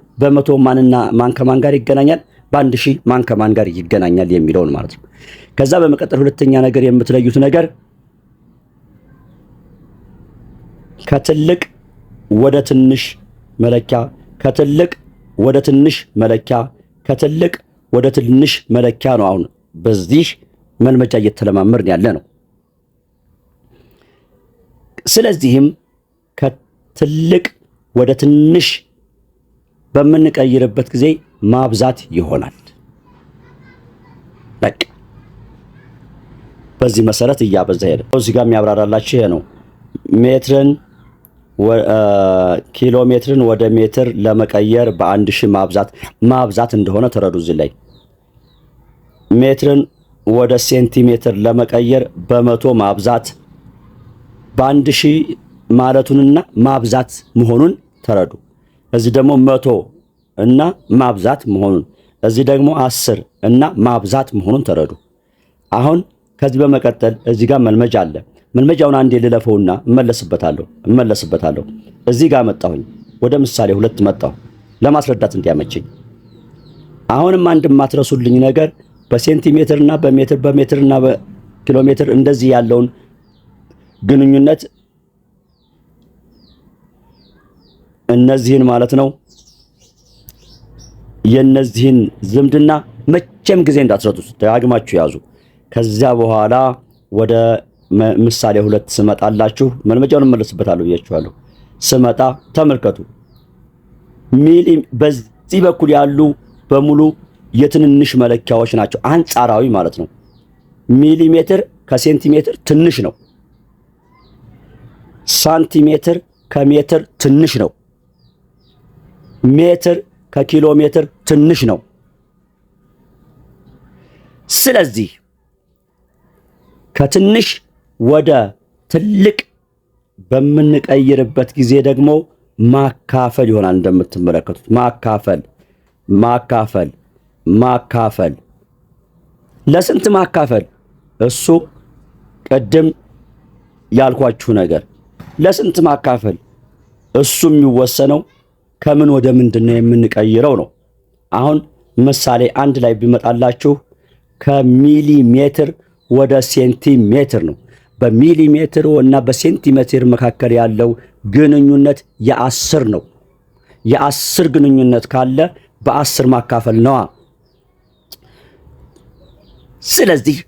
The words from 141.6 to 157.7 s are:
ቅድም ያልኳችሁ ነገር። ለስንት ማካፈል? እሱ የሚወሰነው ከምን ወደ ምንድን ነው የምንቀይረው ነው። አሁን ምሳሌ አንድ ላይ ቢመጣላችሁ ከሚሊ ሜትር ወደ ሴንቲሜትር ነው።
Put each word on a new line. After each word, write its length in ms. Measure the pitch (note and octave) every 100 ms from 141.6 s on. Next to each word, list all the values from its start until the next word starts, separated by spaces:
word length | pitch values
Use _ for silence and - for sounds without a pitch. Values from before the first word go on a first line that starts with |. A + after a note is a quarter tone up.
| - _ _ _ _ _ _ _ -
ቅድም 420 | C3 G#2+ D#3+ D#3+ - _ _ _ _ _ _ _ _ -
ያልኳችሁ 600 | A#2 C3 B2 C3 A2 -
ነገር። 280 | G#2+ F2+ D#2+ - _ _ - - -
ለስንት 380 | E3 G3 A3 E3+
ማካፈል? 520 | E3 C#3+ - B2 G#2 - _ _ _ _ _ _ _ A#2+
እሱ 240 | C#3 - E3
የሚወሰነው 720 | D3+ C#3 B2 B2+ - C#3 D3 - _ _ _ _ -
ከምን 280 | - D3 D3+
ወደ 180 | C3+ B2
ምንድን 300 | B2+ B2 A2+ A2+
ነው 100 | A#2
የምንቀይረው 800 | A#2 A#2+ A2+ - G#2+ A2 D3 A#2
ነው። 120 | - _ _ _ _ _ _
አሁን 260 | G2+ C#3 D3+ - _ _ -
ምሳሌ 440 | C3 C#3 - A#2+ B2 -
አንድ 200 | C#3 C3
ላይ 140 | A#2+ A2+
ቢመጣላችሁ 800 | A#2 A#2+ A#2 A#2+ B2 B2 C#3+ C#3+ _ _ _ _ _ -
ከሚሊ 680 | - C#3 B2+ B2+ C#3+ D3+ D3 D3 A#2+
ሜትር 420 | B2+ C#3+ C#3 D3 - _ _ -
ወደ 240 | B2 C3+ C3+
ሴንቲሜትር 1000 | A#2+ - B2+ A2 - C3+ G#2 B2 C#3 A2
ነው። 120 | E2 C#2+ _